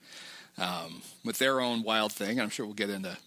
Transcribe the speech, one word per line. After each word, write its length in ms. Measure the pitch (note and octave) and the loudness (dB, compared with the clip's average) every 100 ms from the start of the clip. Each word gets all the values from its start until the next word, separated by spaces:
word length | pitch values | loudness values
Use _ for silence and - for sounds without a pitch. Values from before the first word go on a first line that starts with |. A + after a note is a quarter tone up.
| - - - - - - | -20 -16 -16 -16 -14 -4
um, 460 | F2+ F2+ E2 E2+ - - | -2 -2 -6 -12 -16 -10
with 160 | A2+ G#2+ | -4 2
their 220 | C3+ C3+ | 4 4
own 220 | B2 A#2 | 4 2
wild 300 | A2 A2 G#2+ | 4 4 4
thing. 280 | - G2+ B2 | 0 0 0
I'm 80 | G#2 | 0
sure 160 | - | -2
we'll 100 | G#2+ | -4
get 140 | G#2 G2+ | -2 -2
into 280 | G2 F#2+ F2+ | -2 -4 -6